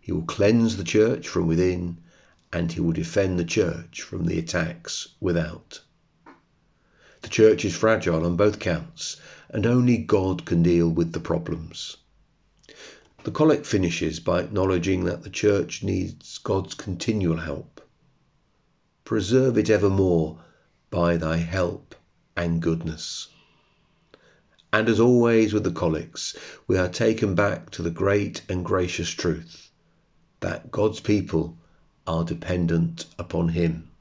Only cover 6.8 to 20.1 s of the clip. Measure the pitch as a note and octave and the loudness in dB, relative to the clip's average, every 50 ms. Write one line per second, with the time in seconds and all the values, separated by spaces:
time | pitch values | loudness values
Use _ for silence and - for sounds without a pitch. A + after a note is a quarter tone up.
6.8 | _ _ _ _ _ - _ _ - - - - A2 A2 G#2 - - G2 E2 - | _ _ _ _ _ -20 _ _ -14 -4 4 6 8 8 8 6 0 -4 -2 2
7.8 | - A2 A2+ - - F2+ E2 D#2+ E2 E2+ F2 F2 G2+ G#2+ G2+ - - F2+ E2+ E2 | 2 2 2 2 2 0 0 2 0 0 2 4 2 2 2 0 -4 -2 -2 -2
8.8 | - - - - - - - - - - - - - _ - A2 G#2 A#2 B2 B2+ | -4 -12 -14 -12 -12 -12 -12 -14 -18 -20 -20 -20 -20 _ -4 -2 0 2 4 4
9.8 | B2 B2 A#2+ A2 - - G#2+ G2 F#2 F#2+ F#2 E2 - - F2 E2+ E2 E2+ F2 E2+ | 4 4 2 2 2 2 2 2 2 0 -2 -4 -2 0 2 4 4 6 6 4
10.8 | E2+ E2+ D#2+ E2 E2+ E2 - F2 - - - E2+ E2+ E2 E2 E2 D#2+ D#2+ - - | 4 2 2 0 -2 -2 -2 -8 -4 -2 -4 -4 -2 -6 -8 -8 -8 -14 -14 -14
11.8 | - - - _ _ _ _ _ _ _ _ _ _ _ _ _ _ - - - | -14 -14 -16 _ _ _ _ _ _ _ _ _ _ _ _ _ _ -20 -20 -20
12.8 | - - - - _ _ _ _ - A2 - - D3+ D#3 D3 C#3+ - - A#2+ G2 | -20 -20 -20 -20 _ _ _ _ -10 -8 0 2 4 4 4 2 0 -2 0 0
13.8 | F#2 E2 E2+ - E2+ D#2+ D2+ D#2+ - - F2 F2 E2+ E2 G2+ F#2+ F#2+ F#2+ F#2 F2+ | 2 0 0 -2 -2 -4 -4 -4 -2 0 0 0 -2 -2 -2 0 0 2 0 0
14.8 | E2+ F#2+ F#2+ F2+ F2+ F2+ F2 - - F#2+ - - - G#2 G2+ G2 - - - - | 0 0 0 0 0 -4 -4 -6 -10 -12 -8 0 2 2 2 2 0 -4 -8 -8
15.8 | G#2 G2 F#2+ F#2 F#2 F2+ F#2 - - - - - _ - G2+ F#2+ F2 - - - | -4 -4 -2 -2 -4 -6 -10 -14 -18 -18 -18 -12 _ -4 -2 -2 -4 -6 -12 -12
16.8 | - G2+ F#2 E2+ - - A2 G#2+ F#2+ E2+ D#2+ D#2+ D#2 D#2 C#2 - - - _ - | -8 -8 -8 -6 -4 -2 -2 0 0 0 0 -2 -4 -8 -8 -10 -10 -16 _ -20
17.8 | - _ _ _ _ _ _ _ _ _ _ _ _ _ _ _ _ _ _ _ | -20 _ _ _ _ _ _ _ _ _ _ _ _ _ _ _ _ _ _ _
18.8 | _ _ _ _ _ - A2+ A2 F#2+ F2+ A#2+ C3 C3 C3 A#2 A2 F#2+ G#2+ G#2+ G2 | _ _ _ _ _ -2 -2 -2 0 2 2 4 4 4 2 2 4 4 4 4
19.8 | G2 G2 F#2+ G2 F#2+ F#2 | 4 2 4 4 2 4